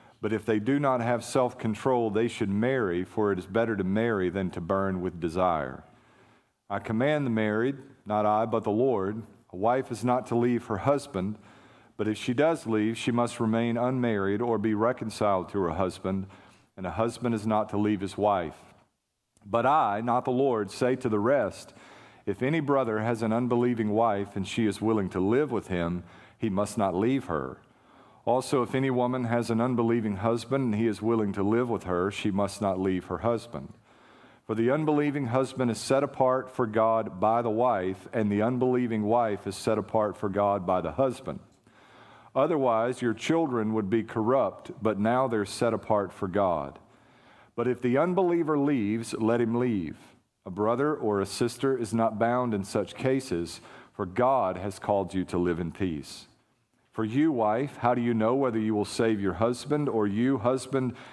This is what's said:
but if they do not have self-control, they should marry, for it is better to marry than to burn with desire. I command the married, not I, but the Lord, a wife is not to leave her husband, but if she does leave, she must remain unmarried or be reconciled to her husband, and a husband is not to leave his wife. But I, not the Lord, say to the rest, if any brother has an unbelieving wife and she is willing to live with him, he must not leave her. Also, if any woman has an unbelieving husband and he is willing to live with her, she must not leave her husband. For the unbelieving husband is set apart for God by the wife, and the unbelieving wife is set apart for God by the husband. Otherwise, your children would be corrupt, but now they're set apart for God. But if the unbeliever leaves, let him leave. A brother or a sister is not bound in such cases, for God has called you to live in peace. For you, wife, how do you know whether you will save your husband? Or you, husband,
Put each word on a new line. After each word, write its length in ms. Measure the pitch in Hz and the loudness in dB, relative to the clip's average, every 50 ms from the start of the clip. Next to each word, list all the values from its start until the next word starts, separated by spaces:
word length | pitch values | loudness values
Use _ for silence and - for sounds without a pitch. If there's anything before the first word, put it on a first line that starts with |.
| - - - _ | -20 -20 -16 _
but 120 | - 107 110 | -4 -2 -2
if 120 | 107 - | -2 0
they 140 | - 110 107 | 0 0 0
do 200 | 104 117 139 143 | 2 2 0 2
not 200 | 147 139 131 123 | 2 2 2 2
have 240 | 117 117 120 117 120 | 2 0 0 0 -2
self-control, 840 | - - 139 127 123 120 - - 117 107 - - 135 131 120 117 110 | 0 0 2 2 2 0 -2 -4 -4 -2 0 2 2 2 2 2 2
they 180 | 98 107 117 117 | 2 0 0 0
should 220 | - - 117 98 | -2 -2 -4 -2
marry, 560 | 98 104 110 127 135 131 113 95 87 90 92 | 0 0 0 0 0 0 0 0 0 -2 -4
for 260 | - - - 107 101 | -4 -2 0 0 2
it 80 | 101 90 | 0 0
is 60 | 87 | -4
better 320 | 90 95 113 117 113 110 98 | -4 0 0 0 0 0 -2
to 80 | 98 | -2
marry 440 | 92 98 107 113 120 113 98 92 90 | 0 0 0 2 2 0 0 0 0
than 200 | 85 98 95 90 | 0 -2 -4 -4
to 100 | - 92 | -4 -6
burn 400 | 85 82 98 98 98 98 92 90 | -4 -2 0 0 0 0 -2 -2
with 220 | 87 92 87 85 | -4 -6 -6 -4
desire. 600 | 80 85 80 90 92 90 85 78 71 64 67 71 - - - _ _ _ _ _ - _ _ _ _ _ _ _ _ - | -6 -4 -2 2 2 2 2 0 -2 -4 -8 -12 -16 -20 -20 _ _ _ _ _ -20 _ _ _ _ _ _ _ _ -8
I 100 | 101 101 | -8 -8
command 460 | 98 - 113 110 127 147 151 151 143 | -6 -4 -2 0 0 0 0 0 0
the 40 | 127 | -2
married, 480 | 113 110 110 107 104 110 117 135 139 135 - - - _ - | 0 0 0 0 0 0 0 -2 -2 -6 -12 -20 -20 _ -8
not 200 | - 107 107 104 | -4 -2 0 2
I, 200 | 104 107 107 113 | 2 2 2 0
but 200 | 113 110 113 101 | 0 -2 -2 0
the 40 | 110 | 0
Lord, 540 | 101 110 127 135 123 101 95 98 107 113 113 - - - _ _ - | 0 2 2 2 2 0 0 -2 -4 -6 -8 -14 -18 -20 _ _ -10
a 20 | |
wife 380 | 92 101 113 123 135 131 - 120 | -2 0 2 2 2 0 -4 -6
is 100 | 101 101 | -4 0
not 240 | 123 123 127 107 - | 0 0 0 0 0
to 80 | 120 | 0
leave 300 | 117 120 123 123 117 117 | 2 2 2 2 0 -2
her 140 | - 110 95 | -2 -4 -2
husband, 580 | - 131 143 143 - - - 95 90 101 107 - - - - - - - - - - - _ | 2 2 2 2 0 -4 -6 -4 -4 -4 -6 -8 -12 -20 -20 -20 -20 -20 -20 -20 -20 -18 _
but 140 | - 107 107 | -4 -2 -2
if 80 | 107 - | -2 -4
she 160 | - - 123 | -4 -4 0
does 340 | 120 143 160 165 147 - 113 | 2 4 4 2 0 -2 -2
leave, 300 | 110 107 107 110 113 - | 0 2 2 0 -2 -2
she 160 | - - 117 | -2 0 2
must 260 | 120 120 113 117 - | 2 2 0 0 -2
remain 380 | 117 110 110 117 117 117 117 120 | 0 2 2 2 2 0 0 0
unmarried 640 | 123 123 131 131 123 120 110 101 98 98 101 107 | 0 0 0 0 0 0 0 0 0 0 0 0
or 160 | 120 120 117 107 | 0 0 0 0
be 160 | 101 113 107 | 0 0 0
reconciled 720 | 101 110 117 127 - - 113 - - 110 104 98 92 90 87 | 2 2 2 0 0 -4 -8 -4 0 0 2 2 2 0 -2
to 120 | - 101 | -2 -2
her 140 | 92 85 80 | 0 0 0
husband, 520 | 87 95 92 85 - - 95 95 98 92 95 - - - - - - _ _ _ | 0 -2 -2 -2 -4 -4 -4 -2 -2 -4 -6 -12 -20 -20 -20 -20 -20 _ _ _
and 100 | - 92 | -10 -10
a 60 | 90 | -8
husband 420 | 87 - 113 117 117 - 123 123 117 | -2 0 -2 -2 -2 -2 -2 -2 -2
is 140 | 107 104 113 | 0 0 0
not 220 | 110 107 107 107 | 2 2 0 0
to 80 | - 104 | 0 0
leave 240 | 104 104 107 95 | 2 2 2 0
his 160 | 98 95 - - | -2 -6 -4 2
wife. 400 | 101 104 101 95 85 78 - - - - - _ _ _ _ _ _ _ _ _ _ _ _ _ - | 2 4 4 2 0 -4 -8 -12 -20 -20 -20 _ _ _ _ _ _ _ _ _ _ _ _ _ -12
But 200 | 101 98 117 117 | -2 0 2 2
I, 360 | 131 147 156 139 110 101 104 | 4 4 4 2 2 0 -2
not 240 | 117 123 117 127 123 | 0 0 0 0 0
the 60 | 135 | 0
Lord, 380 | 127 123 135 139 120 110 104 92 | 0 2 2 2 2 0 -2 -4
say 280 | - - 135 123 131 127 | -2 0 0 0 0 0
to 100 | - 123 | 0 0
the 100 | 110 104 | 0 2
rest, 560 | 101 120 143 139 110 95 - - - - - - - - - - - - - - - | 2 4 2 2 2 0 -4 -8 -18 -20 -20 -20 -20 -20 -20 -20 -20 -20 -20 -14 -6
if 180 | - 98 - 123 | -6 -4 -2 0
any 160 | 135 156 165 | 0 0 0
brother 400 | 151 135 143 135 131 113 107 107 | 0 2 2 2 2 2 0 0
has 220 | 110 117 120 110 | 0 0 0 0
an 100 | 117 110 | 0 0
unbelieving 600 | 110 117 123 123 120 120 120 123 123 113 113 107 | 0 0 0 2 2 2 2 2 2 0 0 0
wife 440 | 104 107 117 117 104 101 101 - - | 2 2 2 2 2 0 -2 -4 -6
and 100 | 101 95 | -6 -6
she 200 | 95 - - 113 | -4 -2 0 0
is 160 | 104 92 - | 0 0 0
willing 260 | 104 110 113 107 98 90 | 0 2 2 2 0 0
to 100 | - 92 | -2 0
live 280 | 95 98 117 135 151 135 | 2 2 2 2 2 0
with 180 | 123 101 - - | -2 -4 -4 -2
him, 360 | 95 87 85 85 87 90 87 - - - - - - - | -2 -2 -2 -2 -2 -4 -8 -10 -18 -20 -20 -20 -14 -6
he 120 | - 113 | -4 -2
must 280 | 92 98 104 101 - - | 0 0 -2 -2 -2 0
not 160 | 104 98 85 | 0 0 2
leave 340 | 90 104 120 135 139 - - | 2 0 2 0 0 -2 -2
her. 280 | 82 76 65 65 65 - - _ _ _ _ _ - - - - - - - | -4 -4 -4 -6 -10 -14 -20 _ _ _ _ _ -20 -20 -20 -20 -20 -10 -2
Also, 360 | - 120 131 127 - - 135 | 0 0 0 0 0 0 0
if 140 | 120 - - | 0 2 0
any 160 | 131 135 135 | 0 0 2
woman 320 | 127 123 123 123 127 131 123 | 2 2 0 0 0 -2 -2
has 260 | 113 117 120 117 - | 0 0 0 0 0
an 100 | 117 113 | 0 0
unbelieving 580 | 117 131 127 117 117 113 117 120 107 110 101 92 | 0 0 0 0 2 2 2 0 0 -2 -2 -2
husband 480 | 101 117 117 117 117 - 135 135 135 | 0 0 0 0 -2 -2 -2 0 0
and 100 | 120 104 | 0 0
he 100 | 104 113 | 2 0
is 160 | 113 104 104 | 0 0 0
willing 320 | 107 113 117 113 107 101 92 | 0 0 2 2 2 0 0
to 80 | 98 | 0
live 260 | 98 101 110 117 127 120 | 0 2 2 2 2 0
with 160 | 117 92 - | -2 -4 -2
her, 280 | 95 90 87 90 101 | -2 -2 0 0 -2
she 180 | 104 - - 110 | -2 -2 -4 -2
must 320 | 95 98 101 95 - - | 0 0 0 -2 -2 -2
not 180 | 107 98 95 95 | -2 0 0 0
leave 260 | 95 98 95 92 87 | 0 0 0 0 -2
her 140 | - 92 82 | -4 -6 -2
husband. 540 | - 117 120 113 - - - 73 67 67 - - _ _ - - - - - - - - - - _ | 0 0 -2 -2 -4 -8 -12 -12 -12 -12 -16 -20 _ _ -20 -20 -20 -20 -20 -20 -20 -20 -20 -18 _
For 80 | - 110 | -6 -2
the 160 | 110 113 120 | 0 2 2
unbelieving 580 | 135 151 156 151 151 147 147 147 139 147 139 113 | 2 2 2 2 2 2 2 2 0 -2 -2 0
husband 440 | 117 131 135 131 - - 131 120 | 2 0 0 0 -2 -2 0 0
is 80 | 110 - | 0 -2
set 240 | - - 135 135 143 | 0 2 2 2 2
apart 480 | 143 - - 135 127 127 131 127 - | 0 0 2 2 4 4 2 -2 -4
for 160 | - - 127 110 | -2 -2 -2 0
God 520 | 107 113 110 113 113 113 107 101 - 92 | 2 2 2 4 4 2 0 -2 -4 0
by 220 | 104 107 113 117 | 0 2 2 2
the 80 | 120 117 | 2 0
wife, 580 | 107 110 123 127 117 98 92 95 95 95 - - - | 0 2 2 2 2 0 0 -2 -4 -6 -8 -6 -2
and 180 | 120 110 104 | 0 0 2
the 120 | 101 104 107 | 2 2 2
unbelieving 600 | 117 127 127 127 127 127 123 123 117 113 107 104 | 2 2 2 2 2 2 2 0 0 -2 -2 0
wife 440 | 104 113 120 120 110 104 95 - 101 | 2 2 2 2 0 -2 -4 -6 -8
is 80 | 95 | -8
set 240 | - - 120 110 107 | -4 0 0 0 0
apart 360 | 101 - - 113 107 104 92 | 0 0 0 0 0 0 -2
for 140 | - - 104 | -4 -4 -4
God 380 | 95 101 101 101 101 101 90 92 | 0 2 2 2 2 0 0 0
by 140 | 92 92 | 0 0
the 100 | 82 82 | 0 -2
husband. 480 | 78 - 135 135 117 - - 87 73 - - - _ _ _ _ _ - - - - - - - - - - - - | 0 0 0 0 0 -4 -8 -10 -10 -10 -12 -20 _ _ _ _ _ -20 -20 -20 -20 -20 -20 -20 -20 -20 -18 -6 0
Otherwise, 640 | 131 139 156 175 147 135 127 113 110 113 123 131 - | 0 2 2 2 2 2 2 2 2 2 0 -2 -2
your 140 | 123 120 113 | 0 -2 -2
children 580 | 107 - - 156 165 165 147 123 117 107 107 110 | -2 0 0 2 2 2 2 0 0 0 0 0
would 160 | 110 107 92 | 0 0 2
be 140 | 110 113 107 | 0 0 0
corrupt, 680 | 110 - 117 110 110 127 139 117 110 - - - - - - | 0 -2 -2 0 2 4 4 2 2 -2 -6 -14 -16 -12 -2
but 180 | 104 110 107 95 | 0 0 0 2
now 280 | 104 110 120 127 135 131 | 2 2 2 2 0 0
they're 180 | 117 107 101 | 0 -2 -2
set 280 | 95 - - 127 117 110 | -2 -2 0 0 0 0
apart 380 | - - - 113 104 101 90 - | 0 0 0 0 0 0 -2 -6
for 140 | - 104 92 | -8 -8 -4
God. 500 | 85 101 101 92 85 78 69 69 67 - - - _ _ _ _ - - _ - - - - _ - | 0 0 2 2 0 0 -4 -6 -10 -16 -20 -20 _ _ _ _ -20 -20 _ -20 -20 -20 -20 _ -6
But 120 | - 120 123 | -2 0 0
if 140 | 123 120 | 0 0
the 160 | - 123 123 135 | 0 0 2 4
unbeliever 640 | 160 180 185 185 190 175 175 170 165 147 156 143 | 2 2 2 2 2 2 2 2 0 0 2 2
leaves, 540 | 139 143 147 127 104 101 107 113 113 - - | 2 2 2 2 0 0 0 -2 -4 -6 -4
let 280 | - 110 110 117 120 | 0 2 2 4 4
him 140 | 120 113 113 | 2 2 2
leave. 420 | 120 127 120 113 98 82 76 - - - - - _ _ _ _ _ - | 0 0 0 0 -2 -2 -6 -8 -12 -18 -20 -20 _ _ _ _ _ -14
A 60 | 98 | -10
brother 420 | 90 90 104 110 120 123 143 151 156 | -4 -2 0 0 2 2 0 0 -2
or 260 | 147 - 107 104 101 | -2 0 0 0 0
a 60 | 98 | 0
sister 500 | 98 - - 123 117 - - - 135 135 | -2 -2 -2 -2 -2 -2 0 0 0 0
is 180 | 123 117 101 110 | 0 -2 -2 0
not 240 | 113 113 113 110 101 | 2 0 2 2 2
bound 340 | 113 117 120 123 127 120 110 | 0 2 2 0 0 0 -2
in 100 | 101 95 | -2 -4
such 320 | - - 110 98 - - | -2 -2 -2 -2 -2 -6
cases, 640 | - - 131 131 135 131 - 90 85 85 80 - - - - - - - - _ | -4 0 0 0 0 -2 -2 -4 -4 -4 -6 -8 -14 -18 -20 -20 -20 -20 -18 _
for 120 | - 101 | -8 -8
God 520 | 90 90 107 123 127 135 127 110 92 92 90 | -6 -2 0 2 2 2 2 0 0 -2 -4
has 200 | 92 104 98 - | -6 -8 -8 -8
called 380 | - - 104 98 98 90 92 | -2 0 0 0 0 0 -2
you 80 | 95 90 | -4 -4
to 120 | - - 87 | -2 0 0
live 220 | 87 87 87 80 | 0 0 0 -2
in 120 | 90 82 | -2 -6
peace. 540 | 78 - 101 87 80 73 67 - - - - - _ _ _ _ _ _ _ _ _ _ _ _ | -4 -4 -4 -4 -4 -4 -8 -12 -16 -18 -18 -20 _ _ _ _ _ _ _ _ _ _ _ _
For 140 | - - 113 | -6 -6 -4
you, 260 | 110 110 135 151 160 | -2 0 2 2 2
wife, 460 | 147 120 110 107 107 117 139 147 - - | 2 2 2 2 2 0 -2 -4 -6 0
how 160 | - 120 123 | 2 2 4
do 80 | 123 | 4
you 120 | 117 120 117 | 2 2 2
know 220 | 110 110 110 127 | 2 4 4 4
whether 240 | 135 135 127 110 113 | 2 2 0 0 0
you 160 | 107 107 110 | 0 0 0
will 80 | 104 104 | 0 0
save 380 | - - - 120 113 110 101 | -2 0 0 2 2 2 2
your 120 | 98 95 87 | 0 -2 0
husband? 540 | 90 113 117 123 123 - 139 147 147 147 135 | 2 0 0 0 -2 -4 -4 -2 -2 0 0
Or 180 | 104 113 104 | 0 0 0
you, 340 | 104 98 107 120 131 139 127 | 0 0 0 0 0 0 0
husband, 560 | 101 123 131 131 127 - - 135 131 123 117 - - - | 0 0 0 0 -2 -2 -2 -2 -2 -2 -4 -8 -14 -20